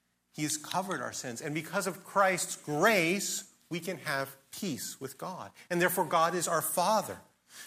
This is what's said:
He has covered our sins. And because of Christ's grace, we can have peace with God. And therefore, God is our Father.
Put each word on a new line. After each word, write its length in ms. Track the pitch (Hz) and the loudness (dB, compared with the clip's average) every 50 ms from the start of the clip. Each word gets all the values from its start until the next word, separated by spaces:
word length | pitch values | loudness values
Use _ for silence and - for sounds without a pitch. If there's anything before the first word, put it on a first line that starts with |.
| _ _ _ _ _ _ _ | _ _ _ _ _ _ _
He 100 | - 151 | -4 -2
has 140 | 143 - | -2 -2
covered 440 | - - - - 180 190 196 175 135 | -4 -4 -4 -4 -4 -2 -2 -4 -4
our 120 | 120 113 107 | -4 -6 -8
sins. 280 | - - 131 113 - | -8 -8 -8 -8 -8
And 120 | - 151 151 | -6 -4 -4
because 340 | 165 160 - 180 202 180 | -4 -6 -2 -2 -2 -2
of 160 | 190 180 - - | -2 -6 -6 -14
Christ's 520 | - - 196 202 190 185 170 - - - | 0 4 6 6 6 4 2 -2 -6 -8
grace, 880 | - - - 151 147 180 226 226 185 165 160 190 202 - - - - - - _ _ _ _ | -10 -6 -4 2 4 6 6 6 6 4 4 2 0 -2 -4 -4 -6 -8 -12 _ _ _ _
we 100 | 165 175 | -8 -6
can 180 | 170 190 180 143 | -4 -6 -8 -6
have 360 | 123 151 143 139 135 131 - - _ _ | -4 -4 -2 -2 -4 -4 -8 -18 _ _
peace 460 | - - 214 185 135 101 - - - - | -10 -6 -4 -4 -4 -4 -6 -10 -10 -10
with 180 | 135 131 - | -12 -12 -10
God. 340 | - 160 175 185 147 107 98 - - - _ | -10 -10 -10 -10 -10 -12 -14 -16 -20 -8 _
And 120 | 180 175 | 2 2
therefore, 240 | 175 175 175 196 180 | 4 4 4 2 2
God 280 | 151 180 165 160 170 175 | 4 4 4 4 4 2
is 120 | 175 156 | 0 0
our 140 | 180 170 156 | 2 0 0
Father. 560 | 147 - - 185 175 170 165 - 160 117 92 - - _ _ _ _ _ - - - | 0 0 0 2 4 4 4 2 2 -2 -8 -12 -14 _ _ _ _ _ -20 -18 -12